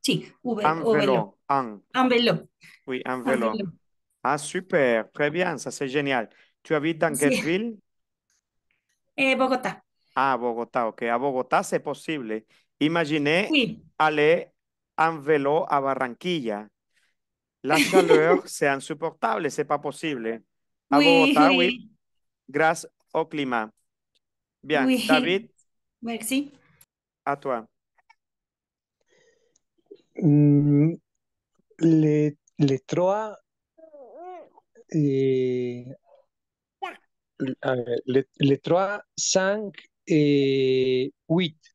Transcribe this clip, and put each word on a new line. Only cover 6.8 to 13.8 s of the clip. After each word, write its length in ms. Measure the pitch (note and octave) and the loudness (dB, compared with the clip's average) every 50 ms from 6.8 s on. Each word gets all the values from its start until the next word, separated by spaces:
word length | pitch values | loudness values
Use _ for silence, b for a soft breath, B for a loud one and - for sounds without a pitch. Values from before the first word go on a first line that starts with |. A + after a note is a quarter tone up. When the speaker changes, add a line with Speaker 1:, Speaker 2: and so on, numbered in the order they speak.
| C#3+ D#3+ E3 D#3+ | 0 -2 -2 -2
Speaker 2:
dans 180 | E3+ E3 D3 | -2 -2 0
quelle 180 | C3 D3 C#3 C3 | 2 0 2 0
Speaker 1:
Sí. 40 | G#2 | 0
Speaker 2:
ville? 400 | A2 D3 E3 F#3+ A3 A#3 A3+ G3+ _ _ _ _ _ _ _ _ _ _ _ _ _ _ _ _ _ _ _ _ _ _ _ _ _ _ _ | -2 -2 -2 -2 -2 -6 -10 -12 _ _ _ _ _ _ _ _ _ _ _ _ _ _ _ _ _ _ _ _ _ _ _ _ _ _ _
Speaker 1:
Eh, 200 | - C4+ C4+ C4 - | -4 -2 0 0 0
Bogotá. 440 | C4 B3+ C4 B3 - G3 F3+ - _ _ _ _ _ _ _ | 0 0 0 -2 -4 -6 -8 -8 _ _ _ _ _ _ _
Speaker 2:
Ah, 220 | - C3 C#3 C3 | -2 0 0 0
Bogotá, 500 | A#2+ A#2+ B2 A#2 A#2 A#2 A2 _ C3 A#2+ A2 | 0 -2 -4 -4 -4 -8 -6 _ -2 -2 -2
ok. 140 | G#2 - - | -4 -4 -4
A 160 | A#2 A#2 A#2+ | -2 -2 0
Bogotá 440 | B2+ C#3+ C3+ B2+ B2 - - E3+ G3+ | -2 -2 -2 -4 -4 0 -2 -2 -2
c'est 180 | - - D#3+ | 0 -4 -6
possible. 640 | - D#3 C#3 - - - D#3+ D3 B2 A2 A2 A2 _ _ _ _ _ _ _ _ | -4 -6 -10 -10 -8 -8 -8 -8 -6 -8 -8 -10 _ _ _ _ _ _ _ _
Imaginez 680 | C#3 D3+ D#3+ E3+ E3+ D3 D#3 D#3 C#3+ C#3+ D#3 F3 G#3 - | -2 0 0 0 -2 0 -2 -2 0 0 0 0 0 0
Speaker 1:
Oui. 320 | D#4+ D4 B3 - - - | 0 0 0 -2 -6 -12